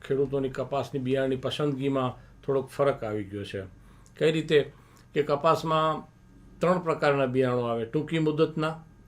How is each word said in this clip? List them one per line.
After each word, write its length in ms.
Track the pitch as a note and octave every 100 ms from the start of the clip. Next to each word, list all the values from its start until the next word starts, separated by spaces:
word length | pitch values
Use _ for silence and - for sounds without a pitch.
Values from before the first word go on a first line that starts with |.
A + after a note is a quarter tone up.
| -
ખેડૂતોની 420 | C3+ C#3 C#3 C3+
કપાસની 500 | C3+ B2+ C3+ B2+ C#3+
બિયારણની 360 | B2+ C3+ C3+ C3
પસંદગીમાં 1040 | C3 - D3 C3+ C#3 C3+ B2+ - - -
થોડોક 280 | - C3+ C3
ફરક 340 | - C#3 C3
આવી 200 | A2 G#2+
ગયો 200 | F#2+ G2+
છે. 180 | F#2+ G2 F#2+ - - - - -
કઈ 140 | D3+
રીતે? 420 | D#3+ D#3 D3+ C3+ - - - -
કે 100 | D3+
કપાસમાં 840 | C#3+ C#3 E3 D#3+ E3 D#3 D#3 D3 - - - - - -
ત્રણ 200 | E3 F#3
પ્રકારના 460 | E3+ D#3 D3 C#3 C3
બિયારણો 360 | C3 B2+ B2
આવે, 240 | A#2+ A#2 A2+
ટૂંકી 340 | D#3 D3 E3
મુદતના, 640 | D#3 D3+ D#3+ D#3 D#3 D#3+ - -